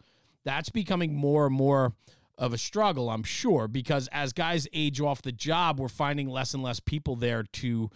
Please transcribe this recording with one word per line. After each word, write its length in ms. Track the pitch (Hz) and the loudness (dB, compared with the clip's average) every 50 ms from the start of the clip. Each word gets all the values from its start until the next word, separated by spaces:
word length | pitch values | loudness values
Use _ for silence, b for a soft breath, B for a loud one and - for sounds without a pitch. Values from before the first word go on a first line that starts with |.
| b b b b b b b b - | b b b b b b b b -6
That's 240 | 139 135 156 - - | -4 -4 -4 -4 -4
becoming 440 | - 226 180 - 190 175 170 156 147 | -4 -4 -2 0 0 0 0 0 0
more 340 | 143 143 143 147 151 147 | 0 2 4 4 4 4
and 60 | 135 131 | 4 4
more 420 | 135 135 139 139 135 131 120 - b b b b b b b b | 4 4 4 4 4 4 2 0 b b b b b b b b
of 160 | - 127 123 120 | -4 -2 -2 -2
a 40 | |
struggle, 520 | 117 - - - 208 214 202 165 131 120 117 | -2 -4 -4 0 2 2 2 2 0 -2 -2
I'm 140 | 110 110 110 | -2 -4 -4
sure, 440 | - - - - 240 175 123 110 | -4 -4 -2 2 4 4 4 2
because 400 | 107 117 131 123 - 147 139 127 131 - | 0 -2 -4 0 0 0 0 0 -4 -4
as 180 | 147 143 127 | -4 -4 -4
guys 340 | 113 175 165 165 175 160 139 - | -2 -2 -2 0 0 0 -2 -2
age 300 | - 156 151 147 135 135 | -2 -2 0 0 0 0
off 200 | 147 147 135 - | 0 0 0 -2
the 120 | - 131 120 | -4 -8 -8
job, 480 | - - 151 160 175 175 165 147 135 | -4 -2 0 2 2 2 2 2 0
we're 80 | 135 120 | -4 -6
finding 400 | - - 147 143 147 147 139 135 | -2 -2 -2 0 0 -2 -2 -2
less 240 | 127 131 135 - - | -2 -4 -4 -4 -4
and 100 | 135 131 | -4 -4
less 160 | 123 113 - | -4 -6 -4
people 380 | - - 147 151 - 143 127 | -4 -4 -4 -2 -4 -4 -4
there 260 | 117 123 120 117 113 110 | 0 0 0 0 0 -4
to 460 | - - - 131 123 117 113 110 104 b | -6 -8 -4 -2 0 0 0 -2 -2 b